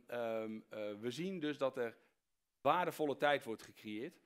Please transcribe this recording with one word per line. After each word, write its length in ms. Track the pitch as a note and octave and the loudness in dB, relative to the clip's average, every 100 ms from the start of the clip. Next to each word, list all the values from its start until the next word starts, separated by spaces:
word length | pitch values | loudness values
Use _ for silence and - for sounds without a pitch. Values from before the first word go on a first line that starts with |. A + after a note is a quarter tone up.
| - | -6
ehm, 520 | A#2+ A#2 A2+ A2 A2 - | -2 0 0 -2 -6 -10
eh, 240 | A2 G#2 G2+ | -6 -6 -4
we 120 | A#2 | -4
zien 280 | B2 F3+ F#3+ | -2 -4 -2
dus 180 | D3 C#3+ | -2 2
dat 200 | C3+ C3 | 0 0
er 200 | A#2 A2+ _ _ _ _ _ _ | -4 -4 _ _ _ _ _ _
waardevolle 560 | C#3 E3 F3 - D3+ C3 | 4 4 4 0 0 4
tijd 260 | D3 C#3+ | 4 4
wordt 180 | A#2+ A2 | 2 -8
gecreëerd. 580 | - - A2 G#2+ C#3+ - | -8 -14 -8 -6 -6 -10